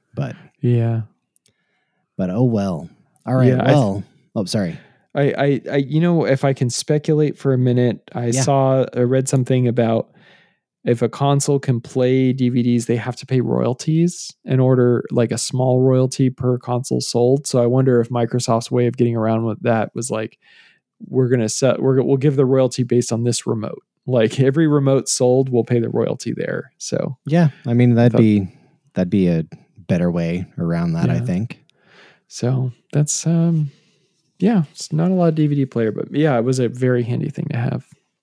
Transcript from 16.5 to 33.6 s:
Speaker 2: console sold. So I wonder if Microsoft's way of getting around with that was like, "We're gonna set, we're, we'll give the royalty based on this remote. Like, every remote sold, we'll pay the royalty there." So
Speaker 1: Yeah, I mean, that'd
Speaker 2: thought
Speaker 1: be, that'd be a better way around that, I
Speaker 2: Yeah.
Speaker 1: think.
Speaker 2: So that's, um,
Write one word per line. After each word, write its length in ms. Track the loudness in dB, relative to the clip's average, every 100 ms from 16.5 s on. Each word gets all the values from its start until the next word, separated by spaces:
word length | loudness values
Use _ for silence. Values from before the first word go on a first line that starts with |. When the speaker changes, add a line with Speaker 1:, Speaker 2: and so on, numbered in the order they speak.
| -4
Speaker 2:
console 420 | -4 -6 -4 -6
sold. 460 | -4 0 2 2 0
So 160 | 0
I 20 | 2
wonder 340 | 2 2 2
if 100 | 0
Microsoft's 600 | -2 -2 -2 -2 -2 -2
way 160 | -2 -2
of 100 | -2
getting 200 | -4 -2
around 300 | -2 -2 -4
with 160 | -4
that 320 | -2 -2 -2 -8
was 160 | -8
like, 260 | -8 -8 -14 _ -20 _ _ _ _
"We're 300 | -6 -2 0
gonna 200 | 2 0
set, 320 | 0 0 0
we're, 220 | 0 0
we'll 140 | 2 0
give 180 | 2 2
the 100 | 2
royalty 380 | 2 2 0
based 280 | 0 0 0
on 120 | -2
this 240 | -2 -2 -4
remote. 340 | -6 -6 -12 -18 _ -2
Like, 340 | 2 2 2
every 280 | 2 2 2
remote 420 | 2 2 2 0
sold, 400 | 0 2 2 2
we'll 140 | 0
pay 160 | 2 0
the 100 | 0
royalty 440 | -2 -2 -4 -6 -6
there." 340 | -6 -6 -10 _
So 400 | -6 -6 -6 -8 -2
Speaker 1:
Yeah, 240 | 2 2 0 -2
I 80 |
mean, 220 | 2 4 6
that'd 160 | 4
Speaker 2:
thought 80 | 6
Speaker 1:
be, 280 | 4 4 0 -8 _ _ _
that'd 160 | -4 -2
be 180 | 2 2
a 160 | 2 -2 -10 _ -20 -2
better 240 | 0 0
way 340 | -2 -2 -4 -8 -6
around 340 | -4 -2 -2
that, 160 | -2 0
I 60 | -2
Speaker 2:
Yeah. 100 | -2
Speaker 1:
think. 400 | -4 -4 -10 _ _ _ -20 -20 _ _
Speaker 2:
So 440 | -6 -4 -2 -4 -8 _
that's, 320 | -2 -2 -2 0
um, 460 | 2 2 0